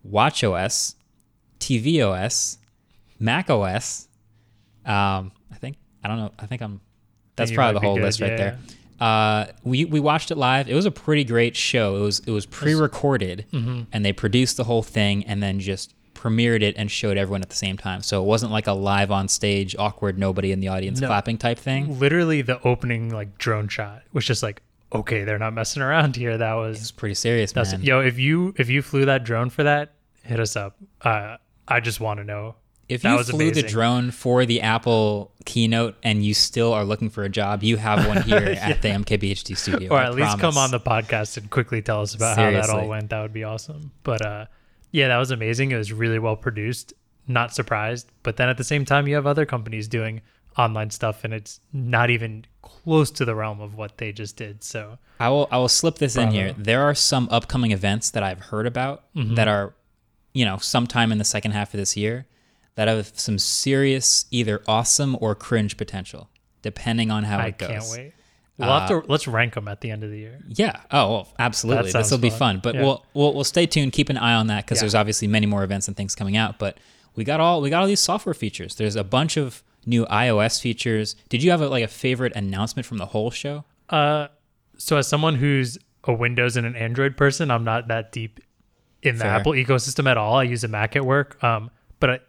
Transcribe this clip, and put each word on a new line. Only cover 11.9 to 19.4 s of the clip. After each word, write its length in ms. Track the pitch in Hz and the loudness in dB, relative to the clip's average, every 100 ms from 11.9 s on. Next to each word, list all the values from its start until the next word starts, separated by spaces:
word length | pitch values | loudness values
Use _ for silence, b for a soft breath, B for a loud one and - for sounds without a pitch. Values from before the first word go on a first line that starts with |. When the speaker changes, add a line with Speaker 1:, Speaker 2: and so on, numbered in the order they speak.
| 98 | 2
Speaker 1:
It 40 | |
was, 200 | 104 101 | 0 -2
it 100 | - | -2
was 160 | 107 - | -4 -4
pre-recorded, 1000 | - 147 156 151 - 143 131 95 92 104 | -4 0 2 2 2 0 0 -2 -6 -6
Speaker 2:
Mm-hmm. 300 | 147 117 123 113 | -4 -4 -4 -6
Speaker 1:
and 120 | 110 | 0
they 80 | 101 | 0
produced 440 | 98 110 120 127 - | 0 2 2 2 0
the 80 | |
whole 180 | 113 117 | 0 0
thing 420 | 110 110 101 101 101 | 0 0 2 0 -2
and 160 | 101 | -2
then 160 | 98 98 | -2 -2
just 340 | 98 95 - _ _ | -4 -6 -8 _ _
premiered 480 | - 117 113 120 113 | -8 -2 2 2 4
it 120 | 104 101 | 2 0
and 120 | 104 | -4
showed 260 | - 107 98 | -2 0 0
everyone 240 | 98 98 | 0 -2
at 80 | 92 | -4
the 60 | - | -6
same 200 | 98 95 | -4 -4
time. 260 | 98 92 | -6 -6
So 200 | - 101 | -2 0
it 40 | 98 | 2
wasn't 260 | 110 113 | 2 2
like 140 | 107 107 | -2 0
a 60 | |
live 380 | 98 98 98 98 | 0 2 2 2
on 180 | 98 98 | 0 0
stage, 460 | - | 0